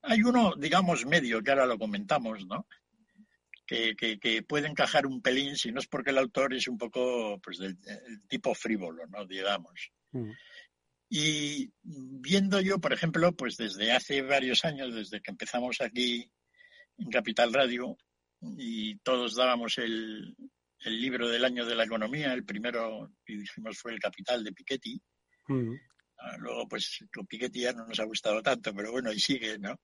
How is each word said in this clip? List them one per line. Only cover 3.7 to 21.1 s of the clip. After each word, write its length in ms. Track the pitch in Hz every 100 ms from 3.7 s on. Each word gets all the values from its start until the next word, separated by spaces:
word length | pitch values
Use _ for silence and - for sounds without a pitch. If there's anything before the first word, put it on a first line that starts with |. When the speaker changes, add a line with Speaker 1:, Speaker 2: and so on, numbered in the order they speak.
| 117 113 104
Speaker 1:
que, 240 | 117 107
que 240 | 120 113
puede 240 | 107 147 147
encajar 380 | 147 139 156 139
un 140 | 131
pelín, 360 | 127 131 139 139
si 160 | 120
no 80 | 123
es 80 | -
porque 220 | 143 127
el 80 | 135
autor 360 | 131 135 135
es 140 | 131 127
un 100 | 117
poco, 640 | 117 131 127 123 110 98
pues, 160 | 90 87
del, 220 | 95 90
del 440 | - 101 120 107 _
tipo 260 | 127 131
frívolo, 540 | 107 117 110 87 82 82
¿no? 180 | 98 98
Digamos. 640 | 95 98 101 87 - - _ _
Speaker 2:
Mm. 180 | 131 110 117 - - - _ _ _ _
Speaker 1:
Y 640 | 160 151 151 147 147 - _
viendo 760 | - 147 131 135 131 196 196 196
yo, 180 | 190 190
por 140 | -
ejemplo, 420 | - 170 160 170
pues 220 | 170 123 -
desde 340 | 110 95 110
hace 320 | 127 - 139
varios 420 | 135 139 127 117
años, 300 | 165 143 131
desde 260 | 113 104 104
que 120 | -
empezamos 480 | 98 107 123 123 117
aquí 500 | 120 120 123 120 - _ _ _ - - - _
en 120 | 160
Capital 420 | 123 113 110 120
Radio, 440 | 127 131 120 127 - _ _ _ _ - -
y 420 | 120 113 107 104
todos 360 | - 127 120
dábamos 440 | 110 127 120 117 -
el, 580 | 117 113 110 110 - - - _ _ _
el 220 | 120 110
libro 280 | 127